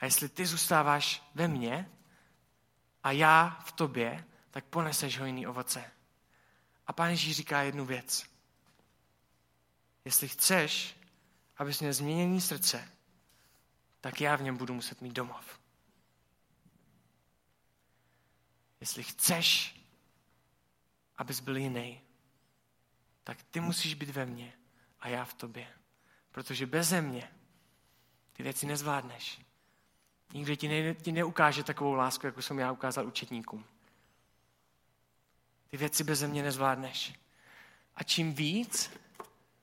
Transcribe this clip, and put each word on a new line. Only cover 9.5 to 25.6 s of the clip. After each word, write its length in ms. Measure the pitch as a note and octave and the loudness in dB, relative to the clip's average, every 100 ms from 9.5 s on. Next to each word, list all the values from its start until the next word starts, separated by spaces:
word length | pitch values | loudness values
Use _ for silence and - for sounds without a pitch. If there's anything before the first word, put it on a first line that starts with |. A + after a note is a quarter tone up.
| _ _ _ _ _ | _ _ _ _ _
Jestli 240 | C3 - C3+ | 0 0 0
chceš, 680 | - - F#3 D3+ - - - - _ _ _ _ - | 0 4 4 4 0 -4 -10 -20 _ _ _ _ -6
abys 240 | C#3+ C3+ | -4 -2
měl 120 | D3 | 0
změněný 480 | C3 D3 E3 F3+ F#3 | 0 0 2 2 2
srdce, 480 | F3+ C#3+ - A#2+ - - _ _ _ _ _ _ _ _ _ _ | 0 0 0 0 -6 -20 _ _ _ _ _ _ _ _ _ _
tak 200 | C3 B2 | -10 0
já 160 | D3 D3 | 2 2
v 60 | |
něm 140 | C3+ B2 | 2 -2
budu 180 | B2+ | -4
muset 260 | B2 - - | -6 -8 -10
mít 120 | B2+ | -8
domov. 480 | B2 B2 - - - _ _ _ _ _ _ _ _ _ _ _ _ _ _ _ _ _ _ _ _ _ _ _ _ _ _ _ _ _ _ _ _ | -6 -6 -8 -16 -20 _ _ _ _ _ _ _ _ _ _ _ _ _ _ _ _ _ _ _ _ _ _ _ _ _ _ _ _ _ _ _ _
Jestli 220 | - - | -8 -8
chceš, 800 | - - - E3+ E3+ - - - - _ _ _ _ _ _ _ _ _ _ _ _ - | -8 0 2 4 4 4 2 -8 -20 _ _ _ _ _ _ _ _ _ _ _ _ -12
abys 240 | C3 B2+ | -6 -6
byl 160 | B2+ C3+ | -2 -2
jiný, 440 | C3+ A#2+ A#2+ A#2+ - _ _ _ _ _ _ _ _ _ _ _ | -2 -4 -6 -12 -20 _ _ _ _ _ _ _ _ _ _ _
tak 180 | - A#2 - | -16 -14 -8
ty 100 | E3+ | -6
musíš 340 | E3+ F3 D#3+ | -2 0 -2
být 160 | D3+ C#3+ | -4 -6
ve 160 | C#3 B2+ | -4 -6
mně 260 | A#2+ A#2+ - _ _ _ _ | -6 -12 -18 _ _ _ _
a 80 | A#2 | -6
já 160 | B2 | -6
v 100 | B2 | -6
tobě. 320 | - A#2+ A#2 | -10 -12 -12